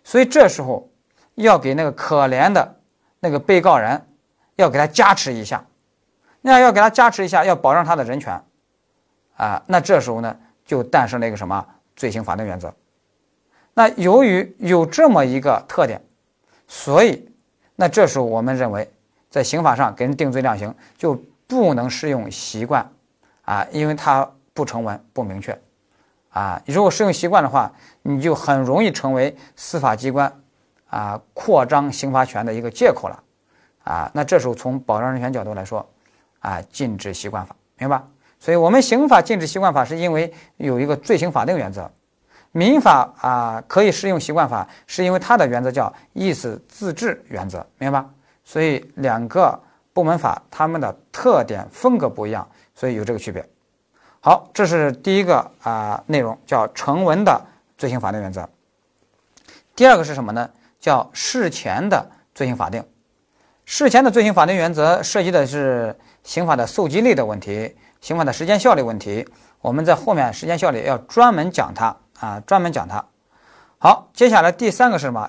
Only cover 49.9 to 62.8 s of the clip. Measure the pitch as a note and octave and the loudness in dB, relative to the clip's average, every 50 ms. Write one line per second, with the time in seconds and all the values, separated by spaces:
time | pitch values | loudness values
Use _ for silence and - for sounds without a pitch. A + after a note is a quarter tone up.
49.9 | - - - D#3 E3+ E3 - A#2 - - - _ - - D#3 D#3+ E3 D#3+ C3+ G#2 | -4 -2 0 0 0 0 -2 -4 -4 -6 -10 _ -8 -4 -4 -4 -4 -4 -6 -6
50.9 | F#2 - _ _ - - - B3+ A3+ D3 A#2 - A2 G2 G2+ - - - - B3+ | -8 -10 _ _ -8 -2 0 2 2 2 2 -2 -6 -10 -12 -14 -8 -2 0 0
51.9 | B3 A3+ C#3+ A#2 G2+ - G#2+ G#2+ A2 G2+ - - _ _ _ _ _ - - C3 | 2 2 0 -2 -4 -4 -8 -6 -6 -8 -10 -12 _ _ _ _ _ -8 -6 -6
52.9 | A#2+ G#2+ G#2+ G#2 A#2+ G#2 - A2 F2+ F2 D#2 _ _ _ _ _ _ _ _ _ | -4 -4 -6 -6 -6 -8 -8 -10 -12 -12 -12 _ _ _ _ _ _ _ _ _
53.9 | _ _ _ _ _ _ - D3+ C3+ - - - - - G#3 E3 E3+ E3 D3+ C#3+ | _ _ _ _ _ _ 2 4 4 4 2 -4 -4 -2 0 0 2 0 0 0
54.9 | B2 - - G3 F#3+ G3 G3 F3+ E3 B2 - - _ _ - A#2+ A2+ A2 G#2+ G#2 | -2 -4 -2 0 0 2 2 2 2 2 0 -4 _ _ -8 -6 -6 -4 -4 -6
55.9 | G#2 - - - D3+ C#3+ B2 A2 A2+ - _ - D3 A#2+ A2 A2 - - - - | -6 -8 -6 -4 -2 -2 -2 -2 -6 -10 _ -4 -2 -2 -2 -2 -4 -8 -6 -4
56.9 | C#3 F3 F#3+ F3 D#3 C#3+ B2+ F#3 C3+ G#2+ - - _ _ _ _ _ - - B2+ | -2 0 0 0 0 2 2 2 2 0 -2 -8 _ _ _ _ _ -10 -8 -6
57.9 | B2 B2+ G#2+ G2 G#2 G#2+ G2+ F#2+ F#2 F#2 E2 - _ _ _ _ _ _ _ _ | -6 -6 -6 -6 -6 -6 -8 -10 -10 -12 -12 -14 _ _ _ _ _ _ _ _
58.9 | _ _ _ _ _ _ _ _ _ _ _ _ - - _ _ _ - A#3+ C4 | _ _ _ _ _ _ _ _ _ _ _ _ -20 -20 _ _ _ 6 8 8
59.9 | B3 F3+ D#3+ C#3+ D3 C3+ B2 G#2 G#2+ A#2+ A#2+ - _ _ _ _ _ _ - D#3+ | 8 6 4 0 -4 -6 -6 -6 -4 -6 -6 -6 _ _ _ _ _ _ -2 0
60.9 | C#3+ B2 A#2 - - - - - - B3+ A3 E3 - - - G#2+ F#2 A#2+ E3+ G#3 | 0 0 0 -4 -8 -10 -8 -6 -4 -2 -2 -4 -4 -6 -6 -6 -4 -4 -2 0
61.9 | G3 C3+ - - _ _ _ _ _ - C#3 B2 B2 - F2+ D#2+ G2 A2+ | 0 -2 -2 -4 _ _ _ _ _ -6 -6 -4 -4 -4 -6 -6 -8 -8